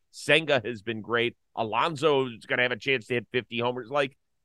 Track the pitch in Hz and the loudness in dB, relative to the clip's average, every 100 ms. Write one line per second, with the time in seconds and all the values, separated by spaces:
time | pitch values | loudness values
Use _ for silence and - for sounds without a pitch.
0 | _ - - 151 160 139 117 117 104 110 | _ -10 4 4 4 0 0 -8 -6 -8
1 | 104 117 117 - _ - 113 110 160 151 | -2 0 0 -4 _ -6 -2 0 0 2
2 | 156 139 131 110 - 127 123 117 139 131 | 2 2 0 -6 -4 0 2 0 0 -2
3 | - 120 104 127 110 117 120 123 113 143 | 0 -4 -2 -4 -4 -2 -2 -2 -4 -2
4 | 143 _ _ _ | -2 _ _ _